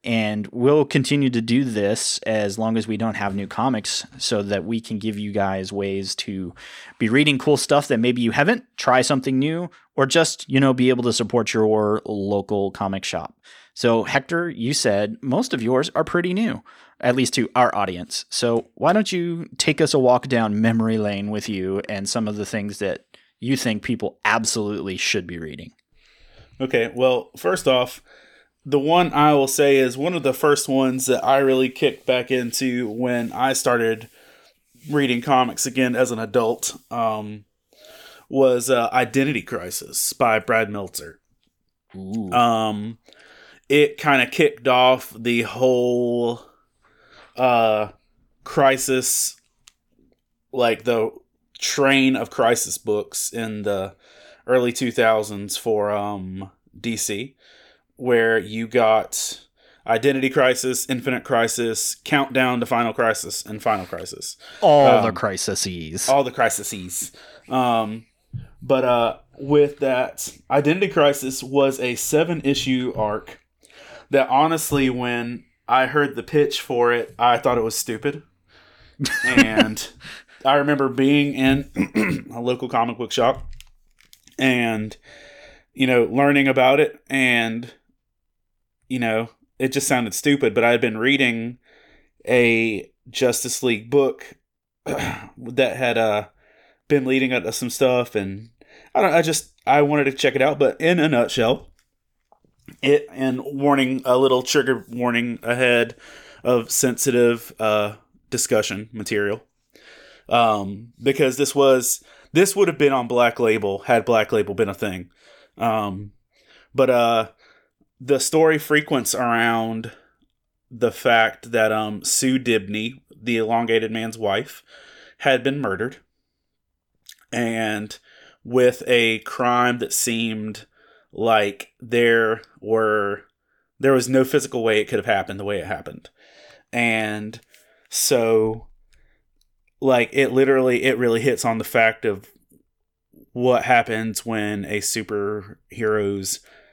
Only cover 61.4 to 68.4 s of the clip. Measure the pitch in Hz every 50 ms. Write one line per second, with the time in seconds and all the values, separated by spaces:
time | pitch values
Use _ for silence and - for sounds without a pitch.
61.4 | 117 113 - - 117 113 110 - - - - - - - 156 143 139 - 123 131
62.4 | 127 123 127 120 117 - 127 117 120 117 104 - 120 113 107 - - - - -
63.4 | - - 107 104 - 117 107 98 92 - - 82 92 - - - - - - -
64.4 | - - - - - 175 147 147 139 135 113 107 104 - 92 - - 104 98 92
65.4 | - - 95 - - 98 90 85 80 78 82 95 - - 135 143 139 123 - -
66.4 | 123 110 - - 101 - - 98 90 90 - - - - - - - - - -
67.4 | _ - 127 131 127 123 117 113 110 107 110 113 - _ _ _ _ _ - -